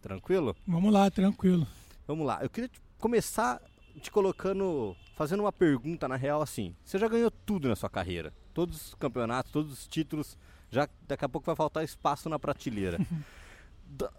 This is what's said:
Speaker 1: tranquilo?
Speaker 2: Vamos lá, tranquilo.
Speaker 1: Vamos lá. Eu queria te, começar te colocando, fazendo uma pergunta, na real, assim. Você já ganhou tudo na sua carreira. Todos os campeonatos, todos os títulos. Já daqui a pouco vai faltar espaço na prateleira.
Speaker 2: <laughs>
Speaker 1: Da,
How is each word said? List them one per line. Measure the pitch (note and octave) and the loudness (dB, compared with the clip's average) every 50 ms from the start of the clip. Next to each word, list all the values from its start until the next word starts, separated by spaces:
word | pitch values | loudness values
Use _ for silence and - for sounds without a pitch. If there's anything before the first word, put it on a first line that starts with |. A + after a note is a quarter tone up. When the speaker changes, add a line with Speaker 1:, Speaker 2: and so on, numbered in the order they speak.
Speaker 1:
tranquilo? | - F#2+ F#2+ F#2+ - - F3+ F#3+ D#3 A#2 - - - - | -12 -10 -10 -10 -2 0 0 2 2 0 -2 -4 -4 -2
Speaker 2:
Vamos | E3+ E3 F#3 G#3+ | 0 2 4 6
lá, | G#3+ G3 G3 G3 | 6 6 6 4
tranquilo. | - - F#3 G3 G3+ - - F#3 F3+ F3 D3+ - - - - - - - - - | 4 4 2 2 2 4 4 4 4 4 2 0 -4 -14 -20 -20 -20 -18 -8 -6
Speaker 1:
Vamos | D3 D#3+ D#3 | -4 -2 0
lá. | C3 A2 E2 | 0 0 0
Eu | B2+ B2+ | -2 -4
queria | - A3+ A#3+ B3+ | -4 -4 -8 -8
te, | - - - - - - | -8 -14 -20 -20 -14 -4
começar | - A3+ A#3+ A3 - - - - A3+ B3 B3 - - - - _ - - - D#3 | -2 2 2 2 2 0 0 0 0 0 0 -2 -8 -18 -20 _ -20 -20 -20 -16
te | - - | -12 -2
colocando, | - G#3 G3 F#3+ - - - F#3+ G3 F#3+ G3 F#3 E3 C#3 A2+ G2+ F2+ - - - - | 0 2 2 2 0 0 -2 -2 -2 0 0 0 0 0 -2 -4 -6 -8 -16 -16 -6
fazendo | - D#3 C#3 F3+ G3+ | -4 -2 -2 0 0
uma | G#3 G3+ | 0 0
pergunta, | - - F#3 D#3+ C#3+ B2 A#2 D3+ E3+ D#3 - C3 | 2 4 6 6 6 4 2 -4 -6 -4 -4 -4
na | B2+ | -2
real, | C3 B2+ C#3+ D3 D3+ | -2 0 0 0 0
assim. | D3+ - - - G#2 F2 E2+ - - | 0 -2 -4 -6 -6 -6 -6 -12 -14
Você | - - F#3+ | -6 -2 0
já | G#3+ A3+ | 0 2
ganhou | A3 A#3 A#3 A#3 | 2 4 2 2
tudo | - - - - G#3 F#3 C#3 B2+ | 0 -2 -6 -4 -2 0 2 0
na | G#2+ | 0
sua | - - G2+ | 0 -2 -4
carreira. | - G#2 F2+ F2 F2+ E2+ D#2 D#2 - - - - - | -4 -4 -4 -4 -4 -6 -6 -8 -12 -16 -20 -10 -4
Todos | - F3 F3 E3 D3+ - - | -2 -2 -2 -2 -8 -12 -16
os | - | -12
campeonatos, | - - C3+ A#2 B2+ A#2 A2+ A#2+ C3 B2+ - | -6 -6 -4 -2 -2 -2 0 0 -2 -4 -2
todos | - D3 D#3 D3+ | -2 -4 -4 -4
os | C3+ - - - | -6 -14 -14 -8
títulos. | - D#3+ D#3 - D#3 D3+ D3 - - - - - - - - - | -4 -4 -4 -4 -4 -6 -6 -8 -10 -20 -20 -20 -20 -20 -16 -4
Já | - B2 D3 - - - - - | 0 0 0 0 -4 -14 -8 -6
daqui | C#3 - - | -6 -2 -2
a | C3 | -4
pouco | C3 D#3+ - | -4 -4 -2
vai | - D#3+ | -2 0
faltar | - D#3 D3+ - D#3+ D#3+ | 0 0 0 0 -2 -4
espaço | D3+ - - - D#3 D3 - - E3 | -4 -6 -2 0 0 0 0 -2 -4
na | D#3 D3 | -4 -4
prateleira. | - D3+ C#3 - - C3+ A2+ G#2 F#2+ F#2 E2+ G2 | -2 -2 -4 -2 -4 -6 -2 -2 -2 0 0 0
Speaker 2:
<laughs> | - - F3 D#3 C#3+ - - - - - - - - - - - - - C#3+ | -2 -2 -2 -6 -8 -10 -16 -20 -20 -20 -20 -20 -20 -20 -20 -20 -20 -16 -8
Speaker 1:
Da, | C3+ - - - | -6 -6 -6 -6